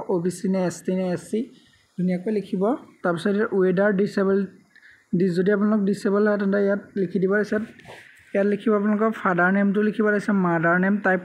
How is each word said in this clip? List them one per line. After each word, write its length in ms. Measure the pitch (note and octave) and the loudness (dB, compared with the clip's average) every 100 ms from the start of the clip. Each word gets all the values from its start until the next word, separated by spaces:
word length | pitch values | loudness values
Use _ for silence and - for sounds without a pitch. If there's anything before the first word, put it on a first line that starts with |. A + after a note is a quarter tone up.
| - | -2
অ' 120 | F#3+ | -2
বি 80 | F3+ | -2
চি 180 | F3 A3 | -4 -2
নে 160 | F#3+ | 0
এছ 120 | F3+ E3 | -2 -4
টি 100 | - | -6
নে 140 | F#3 F#3 | -4 -2
এছ 140 | F3 - | -6 -4
চি, 100 | G#3+ C4 - _ _ _ - | -6 -6 -12 _ _ _ -4
ধুনীয়াকৈ 320 | F3+ F3+ A3 | -2 -2 -2
লিখিব। 300 | G#3+ G3+ F#3+ G3 D#4 - _ | -4 -4 -2 -2 -2 -6 _
তাৰপিছত 320 | F3+ E3+ G#3 | -4 -2 -2
ইয়াত 200 | G3+ A3 | 0 0
ৱেডাৰ 380 | G3+ F#3 F3+ G3+ | 2 2 2 2
ডিচেবল, 540 | G3 G3+ G3+ F#3+ G3 F#3+ - _ - - - _ F3 | 2 0 0 0 0 -2 -8 _ -20 -20 -20 _ 0
ডি-, 120 | F#3+ | 0
যদি 200 | F3 F#3 | 2 2
আপোনালোক 280 | G#3 G#3 G#3+ | 2 2 2
ডিচেবল 440 | G3 G3 G#3+ G3+ G#3+ | 0 0 0 2 2
হয়, 100 | G#3 | 2
তেন্তে 200 | G3+ G3+ | 0 2
ইয়াত 160 | G3 G3+ - G3+ | 2 0 -4 -6
লিখি 220 | F3+ F#3 | -4 0
দিব। 120 | F#3 | 0
তাৰপিছত 320 | G3+ G3+ G#3+ A3 - - - - - - | 0 0 -4 -6 -14 -20 -20 -20 -20 -6
ইয়াত 120 | G3 G3+ | 0 0
লিখিব 280 | G#3 A3+ | 0 0
আপোনালোকৰ 360 | G#3 G#3 G#3 A3 | 0 2 0 0
ফাদাৰ 400 | A3 G3 F3 F3+ | 0 0 2 2
নেমটো 300 | G3 G3+ G3 | 4 2 2
লিখিব, 240 | G#3+ G#3 G#3+ | 0 0 0
তাৰপিছত 240 | G#3 G3+ | 0 0
মাদাৰ 480 | G3+ F3+ E3+ E3+ F3 | 0 2 2 2 2
নেম 160 | F#3+ G#3 | 2 0
টাইপ 220 | G3 F#3 | 0 -2